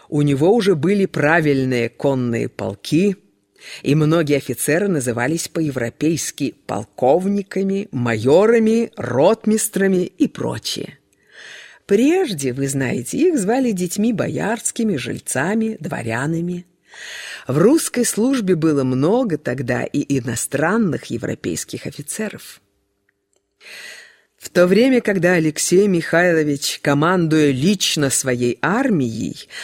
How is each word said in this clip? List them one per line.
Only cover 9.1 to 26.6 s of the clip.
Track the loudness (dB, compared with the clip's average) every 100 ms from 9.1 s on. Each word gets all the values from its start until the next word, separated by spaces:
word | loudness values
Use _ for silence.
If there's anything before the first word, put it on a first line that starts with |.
| 2 2 2 2 0 0 0 0 2 -2
и | 0 -2
прочее. | 0 -6 -6 -8 -8 -10 -14 _ _ _ -20 -20 -20 -20 -20 0
Прежде, | 2 4 2 0 -2 -4
вы | -2 -2
знаете, | -2 -2 -2 -4 0
их | 2 2
звали | 0 0 0
детьми | 0 -2 0 0
боярскими, | 0 -2 -2 -4 -4 -6 -4 -2 -2
жильцами, | -4 -8 -6 -2 0 0 -2 -4
дворянами. | -8 -6 -4 -2 -2 -2 -4 -6 -10 _ _ -20 -16 -16 -14 -12 -2
В | 4
русской | 4 4 2 -2 -2
службе | 0 0 0 0 0
было | 2 2
много | 0 2 2 2 0 -2
тогда | -4 -4 -4 -4
и | -2 -4 -2 -2
иностранных | -2 -4 -4 -2 0 0 0 -2 -6
европейских | -8 -6 -6 -6 -6 -8 -10 -12
офицеров. | -12 -12 -8 -8 -10 -18 -20 _ _ _ _ _ _ _ _ _ _ -20 -18 -18 -20 -20 _ _ _
В | -4
то | 2 4
время, | 6 6 4
когда | 2 0 2
Алексей | 2 0 -2 2 4 4
Михайлович, | 2 2 2 4 2 0 -2